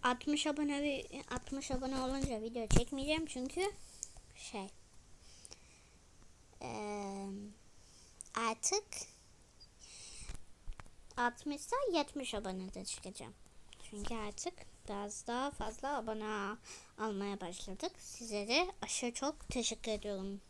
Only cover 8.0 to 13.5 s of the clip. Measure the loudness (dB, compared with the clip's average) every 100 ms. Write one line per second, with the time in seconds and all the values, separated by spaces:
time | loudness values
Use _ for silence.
8 | -20 -16 -4 0 2 2 2 2 0 -10
9 | -10 -14 -20 -20 -20 -20 -20 -18 -16 -14
10 | -12 -10 -8 -8 -8 -8 -6 -6 -10 -16
11 | -8 2 2 2 -4 -4 2 4 6 6
12 | 4 0 0 0 -2 -4 -4 -6 -6 -6
13 | -8 -8 -12 -14 -18